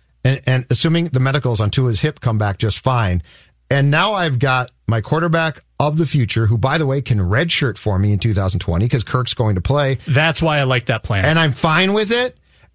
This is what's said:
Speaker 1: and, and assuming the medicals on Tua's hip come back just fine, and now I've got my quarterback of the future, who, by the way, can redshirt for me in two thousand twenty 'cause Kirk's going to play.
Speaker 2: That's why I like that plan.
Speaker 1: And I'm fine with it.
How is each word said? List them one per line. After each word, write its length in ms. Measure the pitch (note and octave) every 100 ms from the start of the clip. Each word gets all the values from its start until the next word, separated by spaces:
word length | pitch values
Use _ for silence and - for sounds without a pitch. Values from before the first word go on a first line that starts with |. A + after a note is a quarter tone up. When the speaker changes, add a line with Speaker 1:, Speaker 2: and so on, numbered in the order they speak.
| _ _
Speaker 1:
and, 180 | C3 C3+ -
and 200 | C3 -
assuming 380 | A#2+ D#3+ E3+ E3+
the 140 | C3
medicals 380 | C3 C3 B2 A2
on 120 | G#2
Tua's 320 | - B2+ G#2+
hip 180 | D3+ -
come 160 | A#2+ A2
back 220 | G#2 F#2+
just 220 | A2 -
fine, 420 | C3 B2 G2 F2 - - _ _ -
and 200 | C#3 C#3+
now 220 | D3+ G3+
I've 260 | G3+ E3 B2
got 340 | C#3 B2+ B2 _ -
my 120 | A2+
quarterback 600 | - D#3 E3+ E3 D#3+ - - -
of 180 | D3 D3+
the 100 | D3+
future, 400 | D3 A2 A#2 G#2+
who, 120 | A2+
by 180 | C3 E3
the 80 |
way, 160 | C#3 C#3
can 180 | - G#2+
redshirt 600 | F2+ A2+ E3 - C3 -
for 200 | A2 F#2+
me 140 | G#2
in 60 | G#2
two 160 | A2+
thousand 240 | G2+ F#2+ F#2+
twenty 280 | - E2+ A#2+
'cause 160 | B2+
Kirk's 280 | - B2+ A#2+
going 220 | - A2
to 60 | F#2+
play. 380 | - C#3+ C3+ B2+ -
Speaker 2:
That's 340 | C3+ D#3+ -
why 160 | D#3+ D3
I 60 |
like 220 | C3 B2 -
that 180 | A2+
plan. 200 | - G2+
Speaker 1:
And 140 | C#3 D#3+
I'm 140 | D#3+
fine 420 | A#2+ E3 D#3+ F#3+
with 160 | G#3 G#3
it. 260 | A#3+ B3 - _ _ _